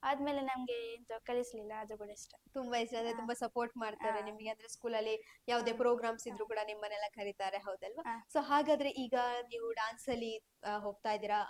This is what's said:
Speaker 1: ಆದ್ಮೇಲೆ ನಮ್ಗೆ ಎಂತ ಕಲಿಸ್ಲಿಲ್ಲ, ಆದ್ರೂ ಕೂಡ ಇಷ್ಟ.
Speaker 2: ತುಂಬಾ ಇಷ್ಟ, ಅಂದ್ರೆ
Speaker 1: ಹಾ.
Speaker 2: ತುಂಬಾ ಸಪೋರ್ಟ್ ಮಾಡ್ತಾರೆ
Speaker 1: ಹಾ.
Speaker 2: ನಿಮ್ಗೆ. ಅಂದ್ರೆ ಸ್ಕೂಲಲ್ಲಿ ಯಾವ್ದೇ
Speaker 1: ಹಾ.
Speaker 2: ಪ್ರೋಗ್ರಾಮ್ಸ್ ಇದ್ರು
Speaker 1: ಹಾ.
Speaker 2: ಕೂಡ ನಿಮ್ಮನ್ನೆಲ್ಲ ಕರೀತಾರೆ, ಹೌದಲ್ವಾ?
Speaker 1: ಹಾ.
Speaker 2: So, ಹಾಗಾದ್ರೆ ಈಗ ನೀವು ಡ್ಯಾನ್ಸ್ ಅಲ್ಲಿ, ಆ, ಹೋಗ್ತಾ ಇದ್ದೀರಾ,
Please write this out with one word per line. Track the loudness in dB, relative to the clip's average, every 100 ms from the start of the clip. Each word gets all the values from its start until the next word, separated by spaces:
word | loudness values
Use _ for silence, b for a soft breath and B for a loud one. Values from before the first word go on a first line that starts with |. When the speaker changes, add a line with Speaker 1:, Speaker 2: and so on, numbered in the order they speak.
| 0
Speaker 1:
ಆದ್ಮೇಲೆ | 2 2 0
ನಮ್ಗೆ | 0 -2 -2 -4 -6
ಎಂತ | -8 -8 -8
ಕಲಿಸ್ಲಿಲ್ಲ, | -2 0 0 -4 -8 -8
ಆದ್ರೂ | -8 -8
ಕೂಡ | -10
ಇಷ್ಟ. | -12 -16 -20 _
Speaker 2:
ತುಂಬಾ | -6 0 0
ಇಷ್ಟ, | 0 0
ಅಂದ್ರೆ | 0
Speaker 1:
ಹಾ. | -2
Speaker 2:
ತುಂಬಾ | -2
ಸಪೋರ್ಟ್ | -2 -2 0 -2 -2
ಮಾಡ್ತಾರೆ | -6 -2 0 0
Speaker 1:
ಹಾ. | -2
Speaker 2:
ನಿಮ್ಗೆ. | -6 -6
ಅಂದ್ರೆ | -8 -10
ಸ್ಕೂಲಲ್ಲಿ | -8 -2 0 0 -2 -4 -12 0
ಯಾವ್ದೇ | 2 2
Speaker 1:
ಹಾ. | 4
Speaker 2:
ಪ್ರೋಗ್ರಾಮ್ಸ್ | 4 4 2 -2 -4
ಇದ್ರು | -4
Speaker 1:
ಹಾ. | -2
Speaker 2:
ಕೂಡ | -2 -2
ನಿಮ್ಮನ್ನೆಲ್ಲ | -4 -4 -4 -4
ಕರೀತಾರೆ, | -4 -6 -2 -2 -2
ಹೌದಲ್ವಾ? | -4 -6 -6 -6 -4
Speaker 1:
ಹಾ. | -6 0
Speaker 2:
So, | 2
ಹಾಗಾದ್ರೆ | 6 6 8 6 4
ಈಗ | 0 2 4 4 0
ನೀವು | -4 -4 -2
ಡ್ಯಾನ್ಸ್ | 0 -2 -2 -2
ಅಲ್ಲಿ, | -2 -2 -4 -10 _ -4
ಆ, | -2
ಹೋಗ್ತಾ | -2 -2 0
ಇದ್ದೀರಾ, | 0 2 2